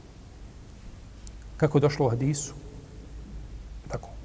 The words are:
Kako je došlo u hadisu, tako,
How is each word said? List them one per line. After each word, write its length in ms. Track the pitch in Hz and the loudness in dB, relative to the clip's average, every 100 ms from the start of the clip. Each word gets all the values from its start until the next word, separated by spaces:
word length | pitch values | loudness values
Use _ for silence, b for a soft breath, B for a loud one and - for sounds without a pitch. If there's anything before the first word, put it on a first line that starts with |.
| - - - - - - - - - - - - - - - - | -16 -16 -16 -14 -14 -14 -14 -12 -12 -12 -12 -12 -12 -10 -10 4
Kako 200 | 151 147 | 6 8
je 40 | |
došlo 240 | 131 - 135 | 8 8 6
u 40 | |
hadisu, 440 | 117 135 147 - - - - - - - - - - - - - - - | 6 4 2 0 -6 -10 -12 -12 -12 -12 -10 -10 -10 -10 -10 -10 -10 -4
tako, 220 | - - - | -4 -4 -10